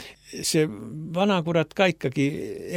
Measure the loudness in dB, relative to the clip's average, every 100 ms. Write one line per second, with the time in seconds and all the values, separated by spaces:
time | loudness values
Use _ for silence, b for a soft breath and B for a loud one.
0 | B B -14 -6 0 2 2 -2 -10 -10
1 | -6 0 2 2 2 2 0 2 2 2
2 | -2 0 0 0 -6 -8 -2